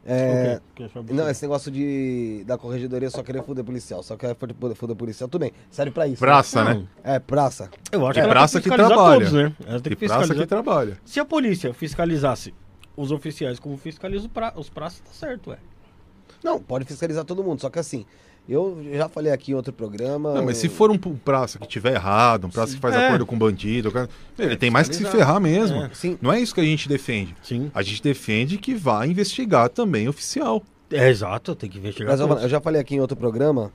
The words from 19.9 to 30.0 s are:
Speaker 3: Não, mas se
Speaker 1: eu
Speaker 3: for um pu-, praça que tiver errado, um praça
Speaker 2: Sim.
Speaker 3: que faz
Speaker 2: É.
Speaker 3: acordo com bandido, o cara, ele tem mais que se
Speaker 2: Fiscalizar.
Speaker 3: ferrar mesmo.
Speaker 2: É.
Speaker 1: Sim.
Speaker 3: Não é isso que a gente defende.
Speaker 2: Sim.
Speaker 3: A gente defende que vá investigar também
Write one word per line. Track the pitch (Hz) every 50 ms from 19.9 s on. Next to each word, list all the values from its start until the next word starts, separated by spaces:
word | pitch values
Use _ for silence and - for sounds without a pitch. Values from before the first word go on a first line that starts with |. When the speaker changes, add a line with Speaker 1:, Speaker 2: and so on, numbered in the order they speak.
| 101 104 120 131 143 147 151 151 143
Speaker 3:
Não, | 139 131
mas | 123 120
se | 117 -
Speaker 1:
eu | 170
Speaker 3:
for | - - 214 214
um | 214 185
pu-, | - 185 151 120 -
praça | 143 135 131 127 113 -
que | 104 -
tiver | - - 113 101 123 131
errado, | 101 87 98 101 107 120 120 117 104 90
um | 90
praça | 90 113 113 110 131
Speaker 2:
Sim. |
Speaker 3:
que | 135
faz | 131 123 -
Speaker 2:
É. | 247 247
Speaker 3:
acordo | 262 240 165 117
com | - 127
bandido, | 110 113 110 98 85 - 104 113 123 110 107
o |
cara, | 98 127 127 117 - - - - -
ele | - 220 147 117
tem | - 131 120
mais | 117 135 165
que | 127 156
se | 180
Speaker 2:
Fiscalizar. | 214 202 190 226 156
Speaker 3:
ferrar | 131 160 202
mesmo. | 190 156 160 196 226 190 151 120
Speaker 2:
É. | 147 123 -
Speaker 1:
Sim. | - - 175 175 -
Speaker 3:
Não | 120 127
é | 180 233
isso | 247 226 -
que | -
a | 165
gente | 156 156 151 -
defende. | 143 143 131 - - 120 104 95 85 82 -
Speaker 2:
Sim. | - - 120 120 131 147 -
Speaker 3:
A | -
gente | 98 104 107 101 -
defende | 147 135 - - - 107 107 120 143 190 208
que | - - 262
vá | 220 165 131 110 104 117
investigar | 151 180 190 202 196 - - 262 214 170 123 117 123
também | - - 240 202 151 107